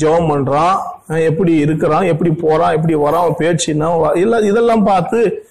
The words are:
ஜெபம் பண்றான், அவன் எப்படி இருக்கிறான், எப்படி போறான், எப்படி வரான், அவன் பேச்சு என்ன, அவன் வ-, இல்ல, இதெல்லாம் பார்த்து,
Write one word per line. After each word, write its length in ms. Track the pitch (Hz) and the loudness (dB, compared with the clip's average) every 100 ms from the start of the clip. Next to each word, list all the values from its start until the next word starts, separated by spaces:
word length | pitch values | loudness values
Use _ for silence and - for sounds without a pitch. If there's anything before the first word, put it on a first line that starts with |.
ஜெபம் 260 | 151 170 160 | 0 2 0
பண்றான், 460 | 143 131 143 175 190 - - - | 0 0 0 0 0 -4 -12 -6
அவன் 140 | 160 | -2
எப்படி 340 | 160 156 175 160 | 0 0 2 2
இருக்கிறான், 480 | 147 156 165 156 | 0 0 0 0
எப்படி 260 | 185 156 170 | 0 0 0
போறான், 460 | 151 156 156 175 156 | 0 0 0 0 0
எப்படி 200 | 160 151 | 0 0
வரான், 240 | 147 165 | 0 0
அவன் 160 | 170 147 | 0 0
பேச்சு 340 | 156 175 - | -2 -2 -2
என்ன, 140 | 151 160 | -2 -2
அவன் 240 | 165 151 | 0 0
வ-, 80 | 170 | 0
இல்ல, 220 | 208 233 | 0 0
இதெல்லாம் 440 | 214 214 233 226 | 0 2 2 2
பார்த்து, 640 | 202 190 165 226 220 - - | 2 0 0 0 -2 -2 -14